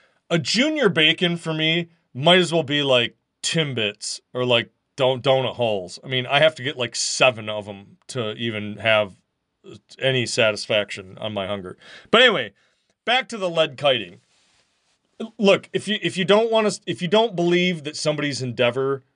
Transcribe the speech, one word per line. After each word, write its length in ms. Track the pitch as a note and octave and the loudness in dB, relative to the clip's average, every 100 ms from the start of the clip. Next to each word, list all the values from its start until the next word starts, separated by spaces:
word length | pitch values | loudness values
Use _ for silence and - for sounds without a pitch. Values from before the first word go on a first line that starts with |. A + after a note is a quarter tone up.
| _ _ - | _ _ -4
A 100 | E3+ | -2
junior 500 | B2 G3+ D4+ D#4 A3 | 0 0 0 2 0
bacon 480 | D#3+ D#3 D#3+ F3 E3+ | 4 2 2 -2 -2
for 160 | E3 | -6
me 360 | D#3 D#3 E3+ E3+ _ _ | -2 0 0 -4 _ _
might 260 | B2 D#3 F3+ | -2 4 4
as 120 | E3 | 4
well 120 | E3 | 0
be 180 | C3+ D3 | 0 -2
like 340 | C#3 B2 A#2 _ _ _ | 2 2 2 _ _ _
Timbits 800 | - E3 D3 A#2 G#2 G#2 - - _ | -4 -2 -2 -2 -4 -4 -12 -12 _
or, 120 | B2+ B2 | -4 2
like, 260 | A#2 A2 _ _ - | 2 0 _ _ 0
don-, 260 | C3 C3 | 0 2
donut 340 | C3+ C3 B2 F#2+ | 2 2 0 -2
holes. 440 | A#2 G2+ F2 - | -2 -2 -6 -16
I 40 | C#3+ | -6
mean, 180 | B2+ B2+ | -6 0
I 140 | C#3 | 4
have 160 | B2+ - | 4 2
to 80 | |
get, 140 | B2+ C#3+ | -8 -6
like, 180 | A#2 - | -6 -4
seven 540 | - - C3 A2+ G#2+ | -6 2 2 2 -8
of 180 | G#2+ G2+ | -8 -8
'em 300 | G2 G2+ _ _ | -14 -16 _ _
to 240 | C3 G#2+ A2 | -8 -6 -6
even 420 | A#2 G#2+ G#2 G#2 | -6 -6 -8 -4
have 380 | A2 G#2+ G2+ - _ _ _ _ - G#2 _ - | 2 2 2 -6 _ _ _ _ -20 -20 _ -4
any 260 | C3 C3 A2 | 0 0 -2
satisfaction 920 | - A2 G#2 - A2 G2+ - F#2+ - | 2 0 0 -2 -2 -2 -8 -14 -10
on 140 | A2 | -8
my 120 | G#2 F#2+ | -6 -6
hunger. 320 | G2+ F2+ - - - - | -6 -8 -16 -20 -20 0
But 120 | A3 | 4
anyway, 320 | B3+ E3+ G#2+ _ _ _ _ _ - | 4 4 -4 _ _ _ _ _ -2
back 220 | B3+ - | -2 -2
to 80 | A3+ | -6
the 120 | F#3 | -4
lead 280 | E3 D#3 B2 | 0 0 0
kiting. 440 | C#3 B2 F2+ G2 _ _ _ _ _ _ _ _ _ _ A3+ - | 0 0 -2 -16 _ _ _ _ _ _ _ _ _ _ -16 0
Look, 320 | G3 F#3 - | 4 4 2
if 140 | F3+ F#3 | -8 -4
you, 120 | G#3 | -4
if 160 | E3 F3 | -4 -4
you 80 | F3+ | 2
don't 260 | G#3 A3+ | 4 4
wanna, 200 | A3 G#3+ - - | 2 0 -2 -8
if 140 | - | -6
you 60 | F3 | 0
don't 280 | G#3 A3+ F3 | 2 2 0
believe 480 | F3 F3+ F3+ E3+ | 2 2 2 -2
that 120 | C#3+ D3+ | -6 -6
somebody's 460 | D#3 D3+ D3 A#2+ | -4 -2 -4 -4
endeavor 640 | B2+ A#2 A#2+ B2+ C3+ C3 _ | -8 0 0 2 -2 -4 _